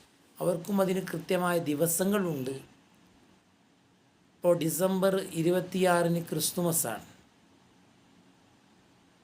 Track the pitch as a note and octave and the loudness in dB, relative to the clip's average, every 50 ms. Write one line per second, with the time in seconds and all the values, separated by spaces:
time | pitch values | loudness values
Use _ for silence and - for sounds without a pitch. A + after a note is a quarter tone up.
0 | - _ _ _ _ _ _ - D#3 E3+ F3+ E3 E3+ - G3+ G3 G3 F#3 F#3+ F#3+ | -20 _ _ _ _ _ _ -4 -2 -2 -2 -2 -2 -2 0 2 2 2 0 -2
1 | F3+ - - E3 E3 - F#3+ F3+ F3+ F3 F3 E3+ D3+ C#3+ D3 C#3+ E3 E3 E3 - | -2 -4 -6 -8 -4 -2 0 0 2 2 0 0 0 -2 0 0 0 0 2 0
2 | F#3 G3 G#3 G#3+ F#3+ F3 D#3 C3+ B2+ C3 C#3 C3+ - - _ _ _ _ _ _ | 0 2 2 2 0 -2 -2 -4 -6 -6 -8 -8 -12 -16 _ _ _ _ _ _
3 | _ _ _ _ _ _ _ _ _ _ _ _ _ _ _ _ _ _ _ _ | _ _ _ _ _ _ _ _ _ _ _ _ _ _ _ _ _ _ _ _
4 | _ _ _ _ _ _ _ _ - F3 F3 C3 D3+ D#3+ D3 D3+ F#3 F#3+ F#3+ F#3+ | _ _ _ _ _ _ _ _ 2 2 4 4 2 0 0 0 0 0 2 2
5 | F#3 G3 F#3 G3 F#3 - - E3 D#3+ E3+ F3+ F#3 F3+ - - F#3 F#3 F#3 F3 F3 | 2 2 2 0 -2 -4 -4 0 2 2 2 2 0 -2 -2 2 2 4 4 4
6 | E3+ E3+ E3+ E3 E3 - - D#3 D#3 - - - F3 E3+ E3 E3 - A#2+ A2 G2+ | 4 2 0 -2 -2 -4 -4 -4 -2 -2 -2 -2 -2 0 0 0 -2 -4 -6 -8
7 | - - - - _ _ _ _ _ _ _ _ _ _ _ _ _ _ _ _ | -10 -16 -20 -20 _ _ _ _ _ _ _ _ _ _ _ _ _ _ _ _
8 | _ _ _ _ _ _ _ _ _ _ _ _ _ _ _ _ _ _ _ _ | _ _ _ _ _ _ _ _ _ _ _ _ _ _ _ _ _ _ _ _
9 | _ _ _ _ | _ _ _ _